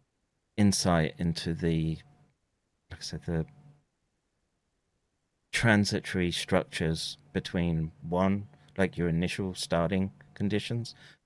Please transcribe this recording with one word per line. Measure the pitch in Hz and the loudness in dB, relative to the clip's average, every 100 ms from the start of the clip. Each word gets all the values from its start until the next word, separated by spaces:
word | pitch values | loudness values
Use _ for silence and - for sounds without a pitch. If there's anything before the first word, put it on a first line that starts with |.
| _ _ _ _ _ - | _ _ _ _ _ 2
insight | 104 95 98 85 80 - | 4 4 4 4 2 0
into | 85 82 85 | -2 -2 -4
the, | 82 87 82 80 80 - _ _ _ _ _ _ _ _ | -2 0 2 0 -4 -10 _ _ _ _ _ _ _ _
like | - | -14
I | |
said, | - 78 - | -12 -10 -4
the | 82 - - - - _ _ _ _ _ _ _ _ _ _ _ _ _ _ _ _ _ | -4 -4 -10 -20 -20 _ _ _ _ _ _ _ _ _ _ _ _ _ _ _ _ _
transitory | - 117 104 101 98 - 95 87 | 0 4 4 4 0 -2 0 0
structures | 82 - 92 - - 82 80 - - _ | -2 0 0 0 -2 -2 -2 -6 -12 _
between | 92 - 90 85 82 80 - 82 | -6 -4 -2 0 0 -2 -8 -4
one, | 87 95 98 101 - - - | 0 2 0 -4 -16 -10 -2
like, | 92 - | -2 0
your | 87 | 0
initial | 82 90 - 95 | 2 0 -2 -6
starting | 92 - 85 85 95 98 - - | -6 -2 0 2 0 -2 -6 -20
conditions, | - 101 104 - 120 117 - - - | -6 -2 -2 -2 -6 -6 -14 -20 -20